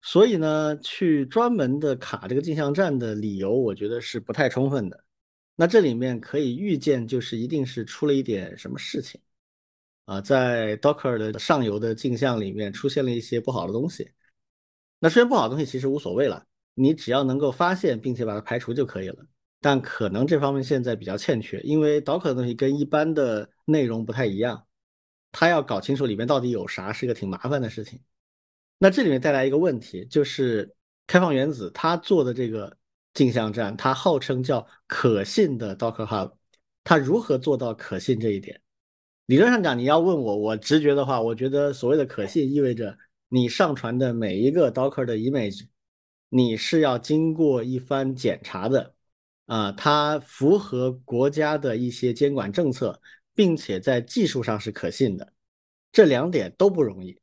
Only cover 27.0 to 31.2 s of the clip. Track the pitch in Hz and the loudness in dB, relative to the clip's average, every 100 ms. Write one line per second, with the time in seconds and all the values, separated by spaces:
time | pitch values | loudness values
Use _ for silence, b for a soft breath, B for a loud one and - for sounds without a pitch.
27 | 123 113 98 90 127 143 117 - 107 127 | -4 -4 -4 -6 -4 -4 -4 -8 -14 -16
28 | _ _ _ _ _ _ _ _ 190 190 | _ _ _ _ _ _ _ _ 4 6
29 | 214 131 151 139 135 143 180 123 - 92 | 2 2 2 2 4 2 2 -2 -8 -14
30 | 107 151 143 - 127 113 - _ _ _ | -2 0 0 0 0 0 -4 _ _ _
31 | - 180 | 0 2